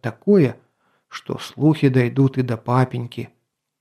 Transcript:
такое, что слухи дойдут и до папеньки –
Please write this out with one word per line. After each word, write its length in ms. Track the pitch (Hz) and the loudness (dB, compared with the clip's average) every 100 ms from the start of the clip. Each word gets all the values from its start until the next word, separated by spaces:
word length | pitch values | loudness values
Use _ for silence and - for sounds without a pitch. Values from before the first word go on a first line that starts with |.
такое, 560 | 123 - - 202 135 113 _ _ _ _ _ | -12 -8 2 4 4 -2 _ _ _ _ _
что 300 | - - - | -18 -12 -12
слухи 520 | - - 143 151 139 | -10 -2 0 2 2
дойдут 500 | 131 120 127 135 135 | 2 0 2 0 0
и 20 | |
до 160 | 127 113 | -4 -4
папеньки – 720 | - 123 127 123 120 - 113 _ _ _ _ _ | -2 0 0 -4 -12 -12 -14 _ _ _ _ _